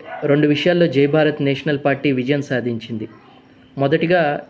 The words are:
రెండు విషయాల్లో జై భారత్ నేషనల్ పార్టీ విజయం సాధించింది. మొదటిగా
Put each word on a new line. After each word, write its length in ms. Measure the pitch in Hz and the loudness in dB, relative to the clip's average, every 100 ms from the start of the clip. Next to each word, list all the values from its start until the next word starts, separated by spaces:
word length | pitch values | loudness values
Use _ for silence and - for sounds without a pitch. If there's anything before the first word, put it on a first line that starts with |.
| - - | -10 -4
రెండు 240 | 147 143 147 | 2 4 4
విషయాల్లో 400 | 147 175 175 170 | 2 2 2 2
జై 180 | 131 143 | 2 2
భారత్ 360 | 156 151 151 | 4 2 0
నేషనల్ 380 | 139 139 160 143 143 | -2 -2 -2 -2 -2
పార్టీ 260 | 131 147 | 0 0
విజయం 300 | 127 127 143 | 0 0 -2
సాధించింది. 680 | - 123 120 113 - 110 110 - - - _ - - 139 | -2 -4 -4 -6 -8 -10 -10 -16 -20 -20 _ -20 -12 -2
మొదటిగా 640 | 139 160 170 180 147 147 | 0 2 2 2 0 -2